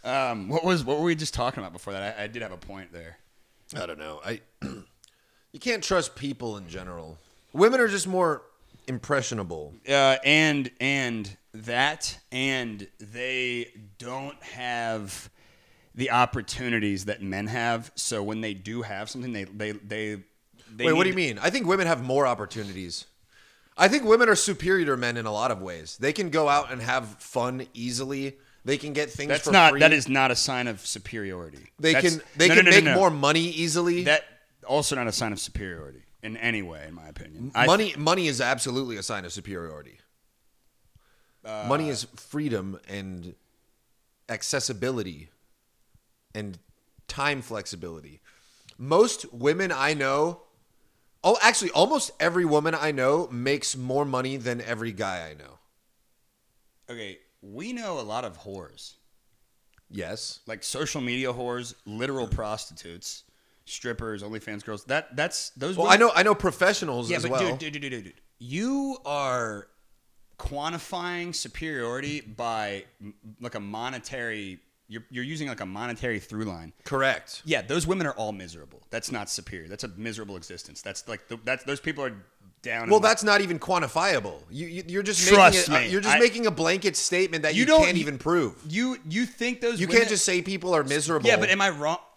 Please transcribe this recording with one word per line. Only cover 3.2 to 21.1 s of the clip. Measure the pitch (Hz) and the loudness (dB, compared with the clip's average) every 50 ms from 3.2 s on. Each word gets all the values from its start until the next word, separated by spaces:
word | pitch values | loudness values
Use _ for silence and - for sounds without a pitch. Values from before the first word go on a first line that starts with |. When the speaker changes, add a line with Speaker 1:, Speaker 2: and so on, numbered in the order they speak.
| _ _ _ _ _ _ _ _ _ _ 160 | _ _ _ _ _ _ _ _ _ _ -10
Speaker 2:
I | 143 - | -10 -10
don't | 85 82 76 | -10 -10 -12
know. | 76 78 76 76 76 | -12 -12 -12 -10 -10
I, | 98 117 107 _ _ | -10 -10 -10 _ _
<clears throat> | _ _ | _ _
you | - 67 65 - - _ _ _ - _ _ _ _ _ _ _ _ _ - 151 | -12 -12 -12 -12 -18 _ _ _ -20 _ _ _ _ _ _ _ _ _ -20 -8
can't | - 247 233 214 - | -4 -4 -4 -4 -2
trust | - 196 180 151 - - | 0 0 0 0 0 -8
people | - 135 139 135 - 120 117 107 | -8 -8 -8 -8 -6 -8 -8 -8
in | 101 95 85 | -10 -12 -14
general. | 82 92 90 90 87 85 80 80 78 - _ _ _ _ _ _ | -14 -12 -12 -12 -14 -14 -14 -16 -18 -20 _ _ _ _ _ _
Women | - 147 190 226 262 254 | 2 6 6 6 6 6
are | 240 220 | 4 2
just | 196 196 160 | 2 -2 -2
more | 190 185 185 180 165 151 123 - - _ _ _ _ - - _ | -2 0 2 2 2 0 -2 -8 -20 _ _ _ _ -20 -18 _
impressionable. | - 127 117 - - 143 139 120 - 123 110 98 82 85 78 76 73 82 - _ | -8 -8 -8 -2 0 0 0 0 -2 -6 -6 -6 -6 -8 -10 -10 -12 -16 -16 _
Speaker 1:
Uh, | - 139 139 135 135 131 131 - | 0 2 4 6 6 4 4 4
and, | 139 151 156 156 156 147 143 131 127 _ _ | 4 6 6 6 4 2 0 -2 -4 _ _
and | 123 135 139 139 131 120 117 110 101 98 98 _ _ _ - | -2 -2 0 0 -2 -2 -4 -6 -8 -10 -14 _ _ _ -20
that, | 110 107 117 120 123 135 147 156 151 - - - - _ _ | -14 -10 -4 -2 0 0 0 -2 -4 -8 -8 -10 -10 _ _
and | 127 127 131 135 135 131 123 117 107 101 101 - _ _ | -4 -2 -2 0 -2 -2 -4 -6 -10 -12 -14 -18 _ _
they | 107 101 110 120 123 127 131 131 127 123 123 120 120 - _ 107 107 101 101 | -20 -16 -10 -8 -6 -4 -2 -2 -2 -2 -2 -4 -6 -8 _ -20 -20 -20 -20
don't | _ 120 123 127 131 139 143 143 - | _ -12 -10 -8 -8 -10 -10 -14 -16
have | - - - 127 123 123 120 120 117 113 113 110 104 98 - - - - _ _ _ - _ _ _ _ _ _ _ _ _ | -18 -18 -14 -10 -8 -6 -4 -4 -2 -2 -4 -4 -6 -8 -12 -14 -16 -18 _ _ _ -20 _ _ _ _ _ _ _ _ _
the | 113 127 131 | -6 -2 2
opportunities | 117 123 123 120 - 127 98 - - - 127 123 117 110 104 104 101 95 95 | 4 4 4 4 2 -8 -6 -6 -8 -6 -2 0 0 2 2 0 -2 -2 -4
that | 104 104 - | -6 -6 -6
men | 98 98 95 98 104 | -6 -6 -6 -6 -6
have. | 107 117 123 117 120 117 113 117 - _ | -4 -4 -2 0 0 -2 -2 -4 -10 _
So | - - - 120 107 101 | -8 -6 -4 -2 -2 -4
when | 104 110 110 | -4 -4 -4
they | 113 110 101 | -6 -6 -8
do | 95 92 104 113 120 113 | -8 -10 -8 -8 -8 -8
have | 104 101 95 107 107 | -8 -8 -8 -8 -10
something, | - 127 120 127 117 | -10 -10 -8 -8 -6
they, | 104 95 | -8 -8
they, | 92 98 104 107 107 104 | -10 -8 -8 -6 -6 -6
they, | 104 98 101 107 110 110 107 107 98 92 _ _ _ _ _ _ _ - - 113 | -8 -10 -10 -8 -6 -6 -6 -6 -10 -12 _ _ _ _ _ _ _ -20 -20 -8
they | 107 123 | 0 2
Speaker 2:
Wait, | 160 156 | 4 4
what | 165 185 | 6 4
do | 185 | 4